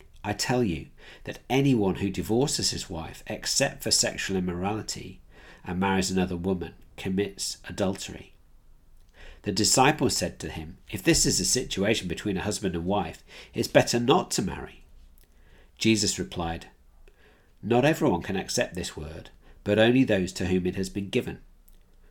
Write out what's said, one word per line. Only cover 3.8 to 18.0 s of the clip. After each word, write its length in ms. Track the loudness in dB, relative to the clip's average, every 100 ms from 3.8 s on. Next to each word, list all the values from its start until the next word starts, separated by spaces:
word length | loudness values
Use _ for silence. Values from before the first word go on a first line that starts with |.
for 80 | 0
sexual 480 | 2 2 -2 -2 -2
immorality, 840 | -2 -2 -4 -4 -8 -10 -12 -16 -20 -20 -20 -14
and 160 | -6 0
marries 320 | 2 2 2
another 280 | 0 0 0
woman, 340 | -2 -2 -4 -12 -20 -10
commits 640 | -4 -2 -2 -4 -8 -8 -8
adultery." 640 | -2 -2 -2 -8 -12 -16 -20 -20 -20 -20 -20 -20 -20 -20 -20 -20 -10
The 100 | -4
disciples 640 | 2 4 6 6 4 2 0
said 220 | -4 -6
to 100 | -10
him, 300 | -8 -10 -14 -10
"If 140 | -2
this 220 | 2 4 4
is 120 | 2
a 60 |
situation 640 | 2 0 -2 0 2 2 -2
between 300 | -4 -2 -2
a 40 |
husband 320 | -2 -2 -2
and 120 | -2 -2
wife, 360 | -2 -2 -10 -18 -20 -10
it's 160 | -4 2
better 320 | 4 4 2
not 300 | 4 4 4
to 100 | -2
marry." 420 | -2 -4 -10 -16 -20 -20 -20 -20 -20 -20 -20 -20 -18 0
Jesus 420 | 2 4 2 -2
replied, 500 | -6 -6 -6 -6 -10 _ -20 -20 -20 -20 -20 _ _ _
"Not 220 | 0 4
everyone 380 | 4 4